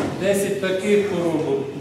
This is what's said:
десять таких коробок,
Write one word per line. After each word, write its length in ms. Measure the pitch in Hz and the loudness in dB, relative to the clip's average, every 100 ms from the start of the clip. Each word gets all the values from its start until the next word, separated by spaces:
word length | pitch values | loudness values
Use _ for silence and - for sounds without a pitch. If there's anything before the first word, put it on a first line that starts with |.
| - - | -2 -2
десять 400 | 190 196 196 - | 0 2 0 -2
таких 480 | 190 190 208 208 196 | -2 -2 2 2 2
коробок, 500 | 175 170 156 139 139 135 139 | 0 0 0 0 -2 -4 -4